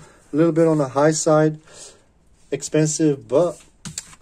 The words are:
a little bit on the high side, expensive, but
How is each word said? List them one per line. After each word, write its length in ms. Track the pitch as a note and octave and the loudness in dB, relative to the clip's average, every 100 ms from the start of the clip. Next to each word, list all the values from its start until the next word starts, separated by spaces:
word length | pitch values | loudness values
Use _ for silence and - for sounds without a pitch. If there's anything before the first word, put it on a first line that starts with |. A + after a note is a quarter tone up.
| - - _ | -20 -20 _
a 40 | C#3+ | -2
little 160 | E3+ | 0
bit 140 | D#3 E3 | 2 2
on 120 | D#3 | 0
the 100 | C3+ | -2
high 220 | C3+ D3+ | 0 0
side, 480 | D#3 - D#3 D#3 D#3 - - - - _ _ _ _ - | 0 2 2 2 -2 -14 -20 -20 -20 _ _ _ _ -10
expensive, 800 | - - D3+ D#3 - D#3+ C3+ A2 | -10 -2 0 0 0 -2 -2 -2
but 340 | C3 F3 - - _ - - - - | 0 0 -4 -18 _ -18 -16 -18 -20